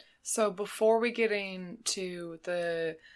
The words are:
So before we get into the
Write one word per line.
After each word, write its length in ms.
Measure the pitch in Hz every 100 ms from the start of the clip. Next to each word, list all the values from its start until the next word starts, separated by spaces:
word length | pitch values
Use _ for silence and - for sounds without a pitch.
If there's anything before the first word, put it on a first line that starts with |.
| - _
So 280 | - - 214
before 480 | 190 202 - 220 226
we 140 | 240
get 180 | 233 220
into 1080 | 202 196 185 180 - - - 185 175 170 165
the 520 | - 175 170 165 165 160 -